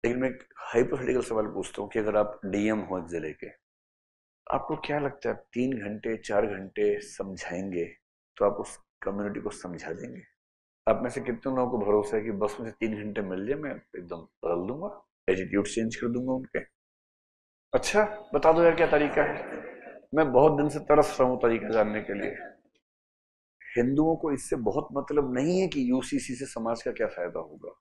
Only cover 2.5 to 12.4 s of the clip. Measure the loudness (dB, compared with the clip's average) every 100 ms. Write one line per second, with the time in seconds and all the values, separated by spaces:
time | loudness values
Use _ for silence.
2.5 | 0 2 0 -2 -6 -4 -6 -6 -10 -16
3.5 | -18 _ _ _ _ _ _ _ _ -4
4.5 | -4 -2 -8 -2 -2 -2 -4 -6 -6 _
5.5 | -2 -2 -2 -6 -6 -6 -6 0 2 2
6.5 | -4 -8 0 2 2 -4 -10 -10 -8 -8
7.5 | -6 -4 -4 -6 -8 _ _ _ 0 2
8.5 | 2 -10 -12 _ _ -6 -4 -6 -6 -8
9.5 | -8 -12 -12 -10 -10 -10 -14 -18 _ _
10.5 | _ _ _ 0 0 0 -4 -6 -6 -4
11.5 | -2 0 0 4 2 4 -2 -2 -2